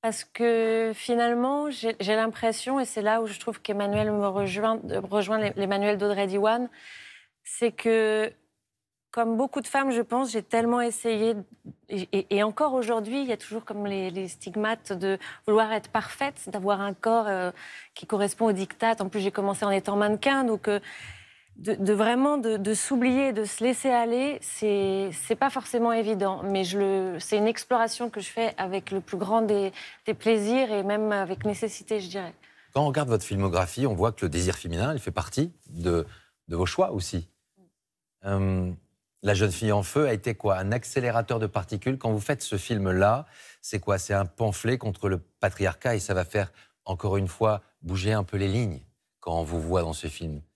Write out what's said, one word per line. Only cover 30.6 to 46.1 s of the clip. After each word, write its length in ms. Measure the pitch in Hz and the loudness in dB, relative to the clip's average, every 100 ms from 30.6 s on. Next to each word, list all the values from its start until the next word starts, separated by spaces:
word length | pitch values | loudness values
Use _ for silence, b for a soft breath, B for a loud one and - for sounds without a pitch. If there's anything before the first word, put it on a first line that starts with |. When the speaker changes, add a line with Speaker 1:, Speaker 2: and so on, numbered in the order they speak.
| 254 | 2
Speaker 1:
et 100 | 214 | 0
même 300 | 196 208 214 | 0 0 2
avec 320 | 208 190 190 | 0 -2 -2
nécessité, 560 | 214 202 220 - - 220 | -2 -2 -4 -6 -4 -4
je 80 | 185 | -4
dirais. 260 | 190 175 - b b b | -8 -8 -14 b b b
Speaker 2:
Quand 100 | 135 | 0
on 40 | 147 | 2
regarde 220 | 135 143 | 2 2
votre 160 | 110 - | 0 0
filmographie, 600 | 98 98 87 87 - 135 | 0 2 2 0 0 0
on 80 | |
voit 200 | 95 107 | 2 0
que 120 | - 95 | 2 -2
le 40 | |
désir 260 | 78 92 87 | 0 0 0
féminin, 380 | 87 82 120 | -4 -2 -2
il 60 | 151 | -2
fait 120 | - | -4
partie 400 | 85 87 - 165 - - | -4 -4 -2 -2 -4 -16
de, 400 | 82 87 85 82 B B B - | -4 2 2 0 B B B -8
de 80 | 85 | -2
vos 100 | 90 | -2
choix 260 | - 190 | 2 0
aussi. 360 | 107 90 90 85 _ _ _ _ _ _ _ _ _ 98 | 0 -4 -6 -6 _ _ _ _ _ _ _ _ _ -4
Euh, 460 | 98 98 95 90 87 _ _ _ _ | 0 2 2 0 -6 _ _ _ _
La 120 | 98 | 0
jeune 180 | 107 104 | 2 2
fille 220 | 90 110 | 2 2
en 100 | 104 | 2
feu 240 | 98 - 147 | 2 2 2
a 60 | |
été 200 | 107 120 | 0 -2
quoi ? 240 | 110 107 95 | -4 0 0
Un 140 | 95 | 0
accélérateur 640 | 117 - - 123 117 113 117 | -2 -2 -2 0 0 0 0
de 100 | 110 | 0
particules. 500 | - 90 98 127 135 | -2 -4 -4 -2 -2
Quand 140 | 117 | 0
vous 100 | 107 | -2
faites 200 | 101 143 | 0 -4
ce 160 | - 101 | -2 -6
film-là, 680 | - 110 95 92 101 123 151 B B B | -2 0 2 4 4 4 -2 B B B
c'est 180 | - 101 | -8 -6
quoi ? 200 | 90 98 | 0 -2
C'est 160 | - 101 | 2 0
un 100 | 95 | 0
pamphlet 520 | - 113 95 113 131 | -2 -2 0 -2 -2
contre 320 | 113 92 104 | -2 -2 0
le 100 | 92 | 0
patriarcat 760 | - _ 98 - 98 80 127 113 | -4 _ -2 2 -2 0 -2 -2
et 40 | |
ça 140 | - | 0